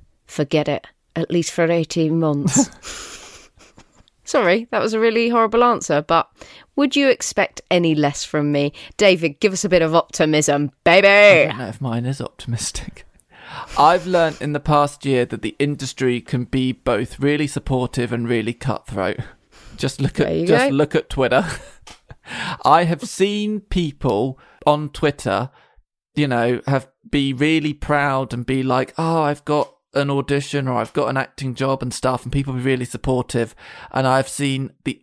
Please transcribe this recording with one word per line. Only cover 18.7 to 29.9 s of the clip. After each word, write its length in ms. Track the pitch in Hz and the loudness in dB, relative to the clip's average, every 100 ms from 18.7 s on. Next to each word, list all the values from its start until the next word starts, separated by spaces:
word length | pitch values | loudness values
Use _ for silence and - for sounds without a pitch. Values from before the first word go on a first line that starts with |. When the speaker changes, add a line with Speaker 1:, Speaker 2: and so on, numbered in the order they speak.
| - - 98 95 - - - _ - - - | -6 -6 -4 -4 -4 -12 -18 _ -20 -20 -6
Speaker 2:
Just 240 | 135 - | -6 -2
look 220 | 135 - | -4 -2
at, 60 | 151 | -2
Speaker 1:
There 80 | 160 | 0
you 100 | 175 | 2
Speaker 2:
just 220 | 220 269 | 2 2
Speaker 1:
go. 40 | 139 | 0
Speaker 2:
look 200 | 147 160 | 0 -2
at 140 | - | -2
Twitter. 360 | - 127 127 165 - - - - - _ | -2 2 2 0 -8 -16 -20 -20 -20 _
<laughs> 560 | - - - 165 131 | -20 -16 -12 -10 -2
I 220 | 131 160 175 | 4 4 4
have 160 | 165 | -2
seen 560 | - - 196 208 214 214 | -6 -2 0 0 -4 -6
people 800 | - 180 160 - 131 101 131 131 - _ - | -4 -2 -2 -2 -2 0 -2 -6 -18 _ 0
on 220 | 147 151 | 0 -2
Twitter, 600 | - 151 - - 98 131 - _ _ _ _ _ - | -2 -2 -2 -2 0 -2 -8 _ _ _ _ _ -4
you 140 | 143 | 0
know, 320 | 120 117 123 - | 0 0 0 0
have, 220 | 135 131 _ - | -2 -4 _ -4
be 240 | 147 139 | -2 -2
really 400 | 127 151 160 151 | 0 0 0 -2
proud 600 | 147 - 147 143 135 135 | -6 -2 0 0 -2 -4
and 120 | 120 120 | -6 -4
be 180 | 135 | -2
like, 300 | 131 127 131 - | 0 0 -2 -4
"Oh, 260 | 165 165 | -2 0
I've 200 | 147 147 | 0 -4
got 320 | - 147 - _ _ | -2 -2 -2 _ _